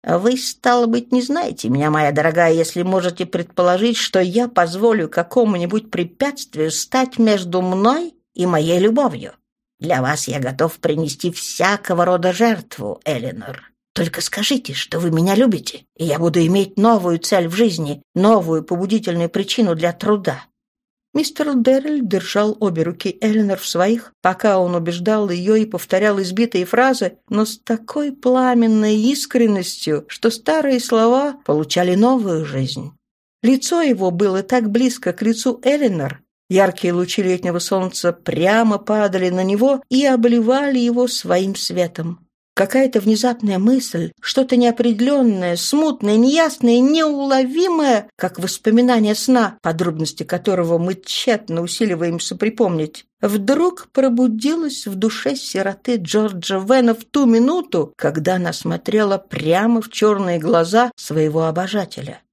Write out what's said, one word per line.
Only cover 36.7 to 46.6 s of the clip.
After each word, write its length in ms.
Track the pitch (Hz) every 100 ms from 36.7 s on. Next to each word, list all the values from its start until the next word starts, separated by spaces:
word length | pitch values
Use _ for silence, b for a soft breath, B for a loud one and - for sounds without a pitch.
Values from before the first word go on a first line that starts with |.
| 180 180
лучи 280 | 175 180 -
летнего 360 | 185 180 180 175
солнца 560 | - 190 185 - 175
прямо 640 | 170 - 156 175 220 226 208
падали 500 | - 214 208 185 185
на 160 | 180
него 380 | 185 202 262 269 -
и 160 | 254 277
обливали 720 | 254 233 240 226 262 285 262
его 300 | 240 240 247
своим 480 | - 175 180 190 190
светом. 720 | - 175 170 170 165 175 _ _ _
Какая-то 460 | - 196 262 269 226
внезапная 580 | 196 220 247 240 214 190
мысль, 540 | 208 262 247 170 165 _
что-то 360 | - - 269 247
неопределенное, 1000 | 240 233 240 214 247 285 240 190 180 175
смутное, 600 | - 285 311 - 208 214
неясное, 640 | 247 302 320 -